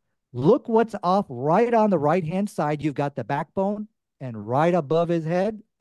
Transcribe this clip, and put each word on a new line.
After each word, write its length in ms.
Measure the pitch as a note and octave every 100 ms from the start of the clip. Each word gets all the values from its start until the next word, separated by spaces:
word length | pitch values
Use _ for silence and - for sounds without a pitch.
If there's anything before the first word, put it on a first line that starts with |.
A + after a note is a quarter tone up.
| _ _ _
Look 340 | A#2+ D3 B3 -
what's 280 | A3+ A3+ -
off 240 | F3 G3 G3
right 440 | B2 C#3+ F#3 A#3+
on 160 | A#3 G#3+
the 80 | F3
right-hand 520 | D3 F3+ D#3 F#3 G#3
side. 320 | - D3+ D3+
You've 120 | D3+
got 220 | C#3 C#3+ C#3
the 80 |
backbone, 640 | A2 C#3+ E3 - G3 G#3 G#3+ _ _ _
and 260 | C3 A2 G#2
right 260 | C3 E3+
above 340 | F3 C#3 D#3+ E3+
his 160 | E3+
head 380 | D#3 F3+ G3+ A3 - _